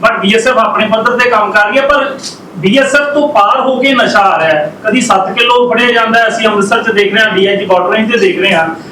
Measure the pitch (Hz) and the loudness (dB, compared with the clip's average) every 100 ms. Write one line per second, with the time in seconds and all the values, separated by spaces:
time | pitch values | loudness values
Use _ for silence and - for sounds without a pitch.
0 | 220 226 190 226 254 254 226 208 214 220 | 0 0 0 0 2 0 0 0 -2 0
1 | 240 247 247 240 - 214 208 262 277 294 | 0 0 0 0 0 0 0 0 2 0
2 | - - - - - 180 185 262 262 285 | -2 -8 -12 -16 -16 -4 0 2 2 0
3 | 285 294 294 214 202 - 262 254 277 254 | 0 0 0 2 2 2 0 0 0 2
4 | 220 214 196 160 160 156 151 - - 254 | 0 2 0 0 0 0 -2 -6 -2 -2
5 | - 196 - - 233 494 240 226 247 233 | 0 0 0 -2 2 2 2 0 2 0
6 | 220 233 226 226 220 208 196 226 226 202 | 2 2 0 0 0 0 0 0 0 0
7 | 202 196 208 185 190 196 180 180 175 214 | 0 2 0 2 0 0 0 0 0 -2
8 | 226 190 190 170 180 170 165 - - | 0 0 0 0 0 0 -2 -6 -14